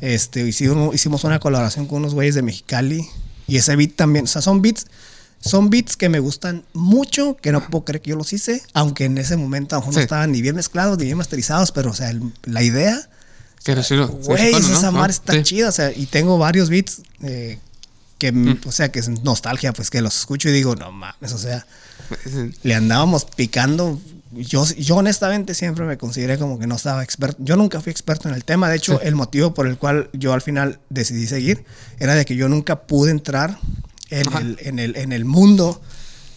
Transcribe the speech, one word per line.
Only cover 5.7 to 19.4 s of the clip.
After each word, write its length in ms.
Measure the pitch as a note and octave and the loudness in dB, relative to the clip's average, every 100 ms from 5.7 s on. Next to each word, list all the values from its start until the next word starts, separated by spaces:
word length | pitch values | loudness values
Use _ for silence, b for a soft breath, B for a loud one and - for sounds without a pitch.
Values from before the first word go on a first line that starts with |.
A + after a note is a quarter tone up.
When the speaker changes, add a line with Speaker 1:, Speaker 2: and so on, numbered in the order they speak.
Speaker 1:
beats 260 | A#3 A#3 - | 4 0 -2
que 120 | F3+ | 0
me 100 | D#3 | 2
gustan 460 | C3+ - F3+ F3 - | 0 -4 -6 -8 -8
mucho, 640 | E3+ F3+ A#3 C#4 - C#4+ C#4 | -2 4 4 4 0 0 0
que 120 | D3 | 0
no 160 | D3 - | 0 0
puedo 160 | D#3+ | -4
creer 180 | - D3+ | -4 -6
que 80 | D3 | -6
yo 60 | D#3 | -6
los 160 | D3+ | -4
hice, 300 | G3+ - A#3+ - | -4 -4 -6 -2
aunque 300 | D3+ D3 C#3 | 0 0 0
en 140 | C3+ C3+ | -2 -2
ese 180 | C3 E3+ | -2 -2
momento 400 | C3+ C#3 C#3 D3 | -2 -4 -4 -4
a 20 | |
lo 20 | |
mejor 120 | B2+ | 0
no 60 | D3+ | 0
Speaker 2:
Sí. 20 | |
Speaker 1:
estaban 280 | B2+ D3+ D#3 | 2 0 0
ni 100 | B2+ | 0
bien 140 | B2+ E3 | 0 -2
mezclados, 420 | E3 F3 G3 F#3+ | -4 -2 0 0
ni 60 | |
bien 120 | C3+ F3 | -2 -2
masterizados, 520 | D#3+ C#3+ - D#3 F#3 | -4 -4 -2 0 0
pero, 180 | C#3+ B2+ | 0 -2
o 40 | |
sea, 160 | G#2+ A#2+ | -4 -4
el, 220 | A#2 A#2+ - | -4 -6 -10
la 180 | - A#2 | -4 2
idea, 460 | A#2+ B2 F#3+ B3 - b b b b b | 2 4 2 0 -6 b b b b b
Speaker 2:
Que 80 | - | -2
Speaker 1:
o 20 | |
sea, 20 | C3 | 0
Speaker 2:
lo, 60 | |
sí 120 | B2+ C#3 | 2 2
lo, 120 | B2+ | 2
Speaker 1:
güey, 460 | - C#3+ F3+ A3+ | -2 0 4 6
Speaker 2:
sí, 180 | A3+ - | 4 4
Speaker 1:
esa 140 | F3+ F#3+ | 4 2
Speaker 2:
¿no? 80 | F3+ | 2
Speaker 1:
madre 140 | F#3+ | 0
Speaker 2:
Ah, 40 | - | 0
Speaker 1:
está 160 | - | 0
Speaker 2:
sí. 80 | D3+ | 0
Speaker 1:
chida, 240 | D3 G3 A3+ | 2 0 0
o 40 | |
sea, 200 | F3 C#3+ | 0 -2
y 140 | C3+ C3+ | -4 -2
tengo 320 | D3 F3 F3+ | 0 2 4
varios 300 | D#3+ F3+ E3+ | 4 2 2
beats, 340 | F3+ F#3+ - - - | 2 0 -8 -16 -16
eh, 360 | D3 B2 A#2 A#2 - - - _ - - | -12 -10 -10 -14 -18 -20 -20 _ -16 -4
que, 140 | C3+ | 0
Speaker 2:
Mm. 260 | B2 A#2+ B2 C3 | 4 4 2 -4
Speaker 1:
o 60 | |
sea, 180 | B2 C#3+ | -2 -2
que 80 | B2+ | -2
es 80 | A#2 | -4
nostalgia, 640 | A2+ C3+ A#2+ | -2 -2 -2